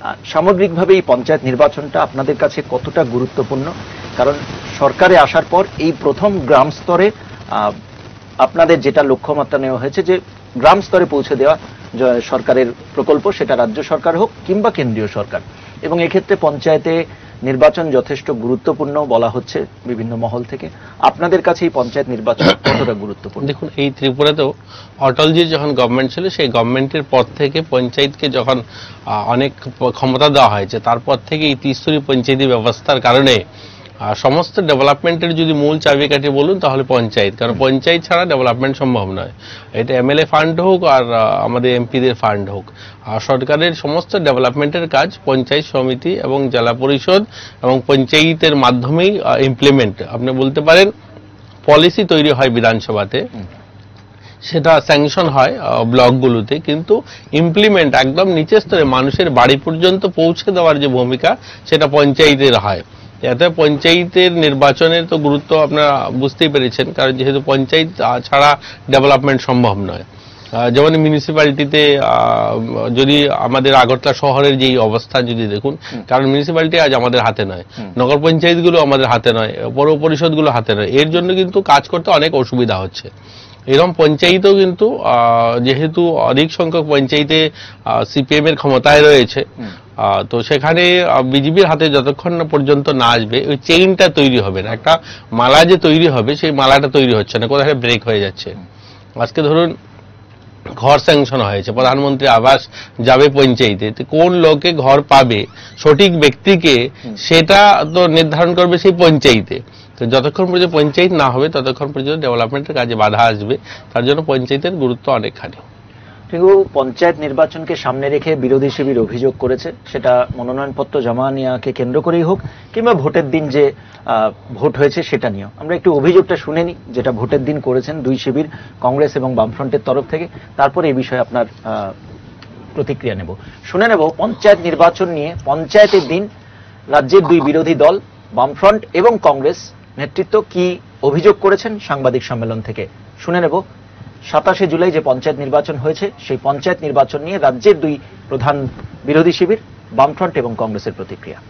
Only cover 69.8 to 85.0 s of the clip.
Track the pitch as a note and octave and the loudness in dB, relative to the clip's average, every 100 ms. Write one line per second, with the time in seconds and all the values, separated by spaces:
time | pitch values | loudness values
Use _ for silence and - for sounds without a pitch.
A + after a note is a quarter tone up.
69.8 | F#2+ E2+ E2 - - - - A#2 A#2+ A#2+ | -6 -10 -14 -20 -20 -20 -10 -4 0 4
70.8 | D3+ D#3+ D#3 D3+ C#3+ D#3 D3+ C#3 C#3+ D3+ | 4 4 2 0 -2 2 2 0 0 2
71.8 | D3 C#3 C3 A#2 A#2 A2+ A2 A2+ A#2 A#2+ | 2 2 2 2 2 0 0 -4 -4 -6
72.8 | A2+ A#2+ C3+ D3 C#3+ - A#2+ C3 C3 C3+ | -4 0 2 2 2 0 -2 0 2 4
73.8 | A#2+ B2+ D3 B2+ C#3+ C3 C#3+ C3+ C3 B2+ | 4 2 -2 -2 -2 2 2 2 2 2
74.8 | A2 A2 - C3+ A#2+ A#2 A2 G2+ C#3+ D#3 | 0 0 -2 -4 -2 -4 -4 -4 -6 -8
75.8 | - B2 F#2+ B2+ C3+ C#3+ C#3+ E3 D#3+ E3 | -12 -14 -2 0 2 0 0 -2 0 2
76.8 | D3+ C3 B2 B2 A2+ G#2+ G2 F#2 - - | 2 2 0 0 0 -2 -6 -8 -14 -14
77.8 | G2+ F2+ B2 D3 D#3+ D#3+ E3+ E3+ E3+ E3 | -10 -2 0 2 2 2 2 2 4 4
78.8 | D3 C3+ C3 A#2+ A#2+ A2+ A2 - A#2 B2 | 2 2 2 2 2 0 -2 -6 -8 0
79.8 | C#3+ D3+ D#3 D3+ E3 D#3 D3+ A#2+ A2 G#2 | 2 2 0 0 0 2 2 0 0 -2
80.8 | G#2 C3 D#3 F3 F3+ F#3 F#3 G3+ F#3+ C#3+ | 2 2 2 0 -2 -2 0 -2 2 0
81.8 | - F3 E3 E3 D#3 C#3+ B2 B2+ A#2 G2 | 2 -6 0 2 2 0 -2 -2 -2 -2
82.8 | F#2+ - - - - - - - - C3+ | -6 -12 -18 -20 -20 -20 -20 -18 0 2
83.8 | F3+ E3+ D#3 D3+ F3 F#3 G3 G3 F#3+ F3+ | 2 2 2 4 2 4 4 4 2 0
84.8 | G#3+ - | -2 -2